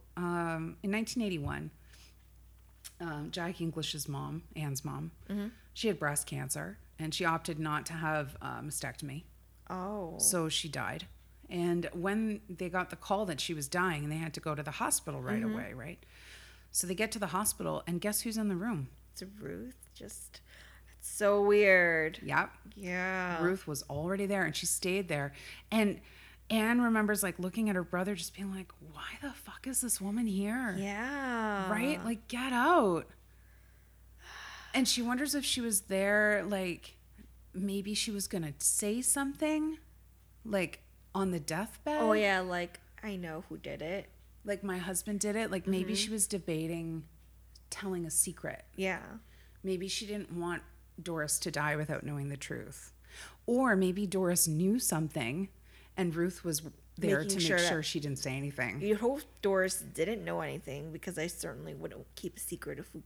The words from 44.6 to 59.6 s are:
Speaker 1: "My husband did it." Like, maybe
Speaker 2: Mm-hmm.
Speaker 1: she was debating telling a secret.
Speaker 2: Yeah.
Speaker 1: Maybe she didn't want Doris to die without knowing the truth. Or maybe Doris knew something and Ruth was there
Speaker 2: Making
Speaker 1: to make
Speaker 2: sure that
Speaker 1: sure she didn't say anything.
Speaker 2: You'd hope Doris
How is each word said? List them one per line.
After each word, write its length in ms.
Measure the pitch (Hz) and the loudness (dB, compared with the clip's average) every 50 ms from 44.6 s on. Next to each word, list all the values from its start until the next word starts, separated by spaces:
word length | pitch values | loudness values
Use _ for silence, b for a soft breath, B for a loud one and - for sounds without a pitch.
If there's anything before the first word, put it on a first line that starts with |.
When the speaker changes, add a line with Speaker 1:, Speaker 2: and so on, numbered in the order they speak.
Speaker 1:
"My 160 | 208 196 180 180 | -2 -2 -2 -2
husband 420 | 170 196 180 - - 214 208 190 | -2 -2 -4 -2 -2 -2 -2 0
did 140 | 202 208 202 | 0 0 2
it." 160 | 226 226 - | 0 0 0
Like, 160 | 190 180 170 | -2 -2 0
maybe 280 | 190 190 185 185 202 214 | 2 2 2 2 0 0
Speaker 2:
Mm-hmm. 80 | 190 208 | 0 0
Speaker 1:
she 60 | 208 | 0
was 160 | 220 214 196 | 0 0 0
debating 800 | - 208 180 - 180 160 156 160 165 170 170 165 165 165 160 147 - - - - - - - - - - - - - | 0 0 -4 -2 -2 -2 -2 -2 -2 -4 -4 -4 -4 -6 -6 -8 -10 -18 -20 -20 -20 -20 -20 -20 -20 -20 -20 -14 -12
telling 340 | - - 202 190 185 175 170 | -10 -6 -4 -4 -2 -2 -2
a 40 | 160 | 0
secret. 540 | - - - 185 160 - - - - - - - - | 2 2 2 0 -2 -6 -8 -8 -8 -10 -14 -14 -6
Speaker 2:
Yeah. 260 | 190 190 190 175 - - - 214 226 b b b b b b b b - | -2 -2 -2 -2 -4 -6 -10 -14 -16 b b b b b b b b -4
Speaker 1:
Maybe 240 | 190 190 175 196 185 | -2 -2 -2 -2 -4
she 180 | - - 226 | -4 -4 -4
didn't 240 | 202 208 208 185 - | -4 -6 -6 -6 -6
want 300 | 175 175 170 175 170 - - - - - - - - - | -6 -4 -2 -2 -4 -4 -6 -12 -20 -20 -20 -18 -16 -12
Doris 360 | 151 175 165 160 151 151 - - | -6 -4 -2 -2 0 0 0 -2
to 100 | - 156 | -2 -2
die 240 | 147 147 147 151 151 | 0 2 2 2 2
without 300 | 151 151 147 147 - - | 2 0 -2 -2 -4 -4
knowing 240 | 147 147 143 139 143 | -4 -4 -4 -4 -4
the 80 | 143 | -6
truth. 560 | 139 - - 143 120 107 - - - - - - - B B B B B B B B - | -6 -6 -6 -6 -8 -8 -10 -14 -16 -16 -18 -20 -20 B B B B B B B B 0
Or 280 | - 240 247 269 247 202 | 2 4 4 6 6 6
maybe 320 | 190 185 185 175 202 208 | 6 6 4 4 2 0
Doris 400 | 175 196 190 185 175 180 - - | 0 2 2 4 4 4 4 4
knew 320 | 165 151 156 185 190 220 254 | 4 4 4 4 4 4 4
something 720 | - - 170 156 160 147 - 156 113 117 139 180 196 - - - B B B B B B B | 2 2 2 2 0 0 0 -2 -2 0 -2 -2 -4 -6 -8 -16 B B B B B B B
and 180 | - 185 175 156 | 0 0 0 2
Ruth 300 | 170 170 185 180 - - | 2 0 0 -2 -4 -4
was 160 | 170 156 151 160 151 - - - - - 170 | -2 -2 -2 -4 -8 -14 -16 -20 -16 -6 0
there 200 | 196 202 196 147 | 2 4 4 4
Speaker 2:
Making 80 | 156 202 | 2 2
Speaker 1:
to 60 | 196 | 2
make 100 | 190 165 | 2 4
Speaker 2:
sure 120 | 156 185 175 | 4 6 4
that 100 | 175 175 | 4 4
Speaker 1:
sure 140 | 175 156 | 2 2
she 160 | 151 - - 160 | 0 -2 -2 -2
didn't 180 | 147 143 135 131 | -2 -2 -2 -2
say 180 | - 135 131 | -4 -4 -4
anything. 440 | 139 143 143 - - 123 113 95 143 | -2 -4 -4 -2 -2 -2 -2 -2 -2
Speaker 2:
You'd 180 | 190 208 214 202 | 2 2 2 4
hope 220 | 240 240 277 302 - - - - | 4 2 0 0 -4 -10 -10 -2
Doris 380 | - 196 196 190 | 0 4 4 4